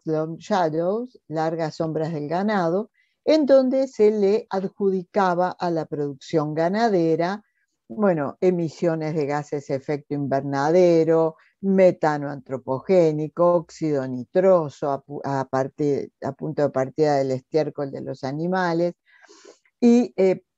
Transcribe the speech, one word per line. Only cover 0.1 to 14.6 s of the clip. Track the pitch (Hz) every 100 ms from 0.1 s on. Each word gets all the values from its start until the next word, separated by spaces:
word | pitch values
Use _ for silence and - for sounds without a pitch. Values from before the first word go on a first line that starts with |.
| 156 160 165
Shadows, | - 202 165 156 175 214 254 _ -
Largas | 156 160 160 160 -
Sombras | 165 156 160
del | 160 147
Ganado, | 170 208 208 165 180 233 _ _ _ -
en | 311 285
donde | 269 262 262 269
se | - 214
le | 214 196 214 -
adjudicaba | 190 185 - 202 190 175 - 185 175 180
a | - 175
la | 165 151
producción | 147 143 139 - 165 151
ganadera, | 151 165 202 233 190 165 160 170 208 - _ _ _ -
bueno, | 226 202 165 139 -
emisiones | 185 180 165 - 175 160 156
de | 160 139
gases | 147 143 147 -
de | 139
efecto | 135 147 -
invernadero, | 143 139 135 143 139 147 175 175 165 160 165 160 160 _ _
metano | 190 190 185 - 156 147 143
antropogénico, | 143 - 131 127 131 - 190 160 151 151 - 175
óxido | 175 160 - 160 143 131
nitroso, | 127 120 185 190 180